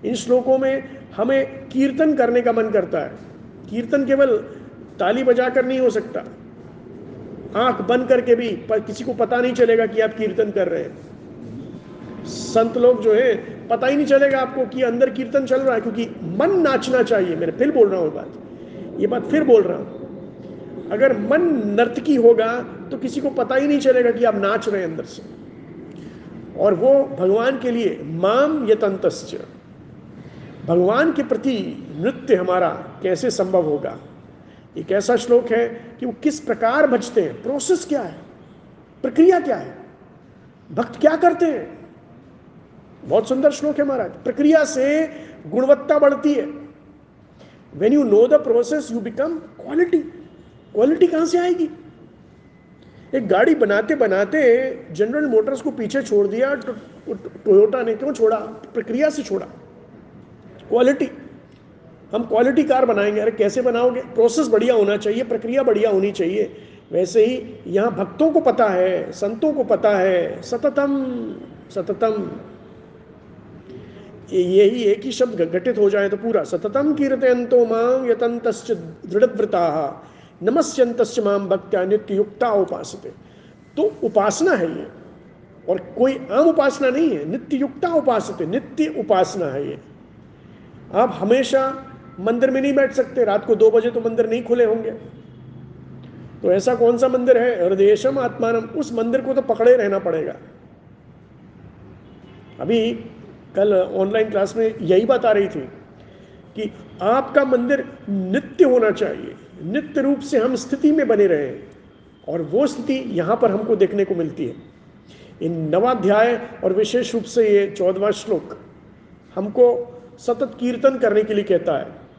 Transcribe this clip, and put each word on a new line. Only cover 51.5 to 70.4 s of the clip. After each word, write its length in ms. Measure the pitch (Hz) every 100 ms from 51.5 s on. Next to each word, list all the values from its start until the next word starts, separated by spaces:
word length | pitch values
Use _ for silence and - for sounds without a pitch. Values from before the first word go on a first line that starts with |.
| 349 311 - - - - - - - - _ _ - - - -
एक 140 | 269 208
गाड़ी 260 | 190 254
बनाते 400 | 311 214 202 214
बनाते 760 | 294 226 190 202 311 262 240 262 - -
जनरल 340 | 160 214 285 302
मोटर्स 340 | 220 214 269
को 100 | 302
पीछे 320 | 240 220 269
छोड़ 240 | 240 208 196
दिया, 280 | 220 269
टो-, 220 | 285 - 214 - - -
टो-, 380 | 202 - -
टोयोटा 380 | - 196 214 254
ने 120 | 226
क्यों 180 | 214 285
छोड़ा? 240 | 269 220 220 220 - -
प्रक्रिया 360 | 240 226 233 302
से 120 | 294
छोड़ा। 240 | 220 196 - - - - - - - - - - - - -
क्वालिटी, 420 | 226 247 285 269 - - - - - - - - - -
हम 100 | 220
क्वालिटी 380 | 233 220 247 269
कार 240 | 294 262 254
बनाएंगे। 340 | 208 208 214
अरे 100 | 220
कैसे 320 | 220 208 254
बनाओगे? 380 | 247 233 247 247
प्रोसेस 480 | - - 233 233 262
बढ़िया 260 | 220 233
होना 220 | 233 202 208
चाहिए, 280 | 208 226
प्रक्रिया 380 | 254 233 226 262
बढ़िया 280 | 254 208 220
होनी 200 | 196 196
चाहिए। 460 | 196 170 202 196 - - - -
वैसे 340 | 170 180 226 220
ही 280 | 254 - - -
यहाँ 280 | 185 226
भक्तों 360 | 185 196 - 320
को 100 | 311
पता 280 | 320 226 214
है, 440 | 180 185 180 -
संतों 400 | - 202 226 311
को 120 | 294
पता 260 | 240 226 214
है, 520 | 202 190 185 170 -